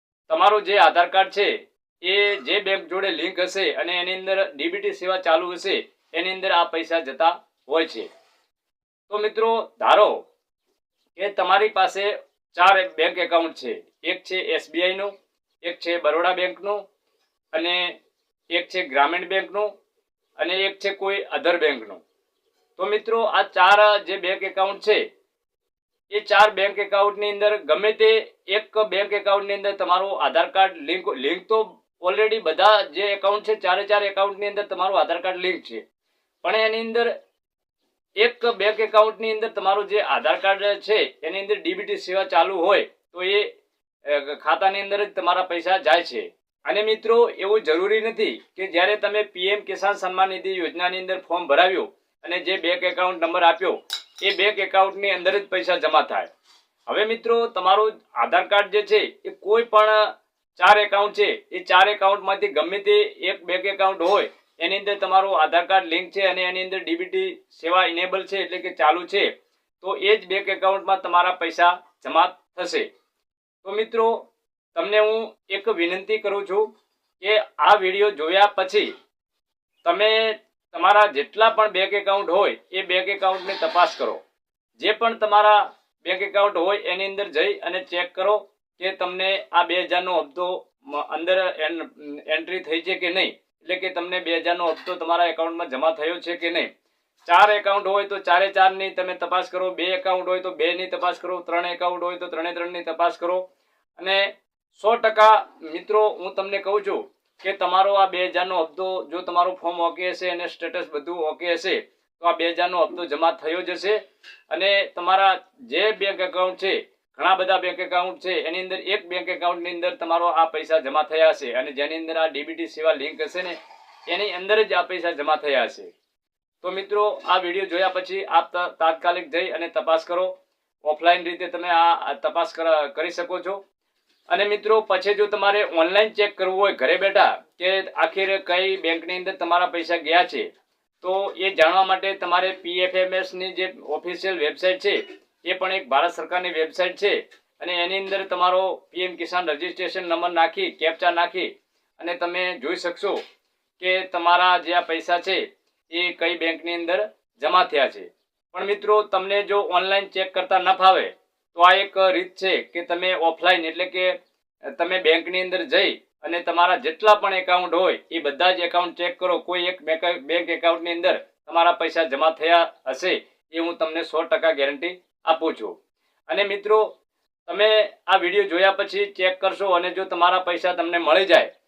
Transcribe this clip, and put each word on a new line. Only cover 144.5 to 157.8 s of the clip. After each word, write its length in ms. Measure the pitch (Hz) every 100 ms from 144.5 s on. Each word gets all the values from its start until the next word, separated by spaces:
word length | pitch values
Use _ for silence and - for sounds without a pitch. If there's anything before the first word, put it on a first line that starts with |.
| 147 185 185
છે, 160 | 202 151 - - _ _
એ 100 | 165
પણ 180 | 185 185
એક 160 | 190 135
ભારત 240 | 135 170
સરકારની 380 | 170 160 175 180
વેબસાઇટ 460 | 160 160 - 185 185
છે 340 | 202 147 - _ _ -
અને 140 | 175
એની 240 | 175 175 190
અંદર 280 | 190 190 190
તમારો 640 | 180 180 185 190 170 _
પી 100 | 165
એમ 140 | 180 165
કિસાન 340 | 165 180 170
રજિસ્ટ્રેશન 560 | 143 180 180 180 185 175
નંબર 220 | 165 175
નાખી, 420 | 170 165 196 180
કેપ્ચા 400 | - 156 160 180
નાખી 380 | 170 175 185 165 - _ _ _ -
અને 140 | 165 175
તમે 440 | 170 180 185 165
જોઈ 160 | 131 175
શકશો 400 | 175 170 202 127 - _ _ _ _ _
કે 200 | 180 185
તમારા 560 | 185 175 170 175 180 180
જે 160 | 156
આ 80 | 175
પૈસા 380 | 170 165 - 175
છે 180 | 190 180 - _ _ _ _
એ 220 | 165 180
કઈ 240 | 175 170 170
બેંકની 360 | 165 160 165
અંદર 360 | 170 170 185 214 - _ _
જમા 280 | - 180 175
થયા 220 | 147